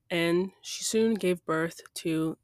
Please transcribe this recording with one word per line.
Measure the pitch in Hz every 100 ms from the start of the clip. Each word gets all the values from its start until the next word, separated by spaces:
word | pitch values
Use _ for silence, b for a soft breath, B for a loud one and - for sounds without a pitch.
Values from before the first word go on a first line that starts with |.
| -
and | 170 170 175 190 -
she | - - -
soon | 220 226 208
gave | 180 180 -
birth | 160 165 - - -
to | 170 160 160 -